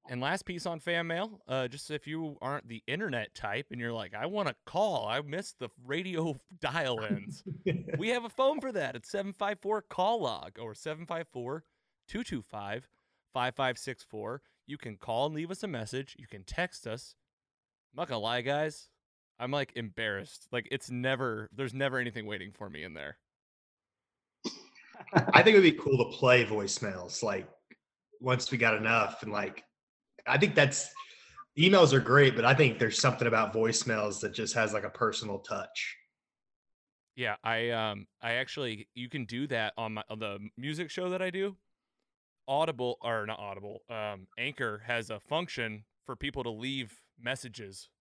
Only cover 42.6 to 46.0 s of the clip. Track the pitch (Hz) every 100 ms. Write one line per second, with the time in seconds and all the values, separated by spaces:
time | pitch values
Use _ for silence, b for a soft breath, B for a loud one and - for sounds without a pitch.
42.6 | 160 127 123 117 117 113 104 110 101 98
43.6 | 101 - - 113 107 98 92 - 127 143
44.6 | 120 104 110 117 110 107 - 156 175 -
45.6 | 113 107 - _